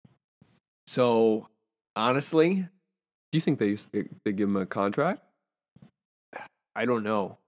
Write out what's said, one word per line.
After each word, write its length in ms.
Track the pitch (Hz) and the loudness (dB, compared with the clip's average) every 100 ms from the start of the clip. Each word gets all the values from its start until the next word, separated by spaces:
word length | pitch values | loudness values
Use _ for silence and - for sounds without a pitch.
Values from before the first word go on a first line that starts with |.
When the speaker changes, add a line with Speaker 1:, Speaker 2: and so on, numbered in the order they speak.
| _ _ _ _ _ _ _ _ - | _ _ _ _ _ _ _ _ -8
Speaker 1:
So, 600 | - 123 113 113 110 - _ _ _ _ - | 0 2 4 4 2 -4 _ _ _ _ -2
honestly, 720 | 113 131 139 160 165 196 180 - _ _ _ _ _ | 0 0 2 2 4 2 -4 -12 _ _ _ _ _
Speaker 2:
Do 60 | 160 | -2
you 40 | |
think 180 | 160 139 | 0 0
they, 140 | 104 104 - | 0 -2 -6
they, 140 | 104 - - | -6 -8 -6
they 80 | - | -6
give 160 | 101 101 | -2 0
him 80 | 101 | 0
a 100 | 92 | -2
contract? 560 | 110 98 104 160 285 _ _ _ _ _ _ - _ _ _ _ - - _ _ 107 | -2 -2 0 -2 -4 _ _ _ _ _ _ -20 _ _ _ _ -20 -20 _ _ -4
Speaker 1:
I 100 | 117 | -2
don't 180 | 120 | 0
know. 340 | 107 107 92 - | 0 -2 -2 -8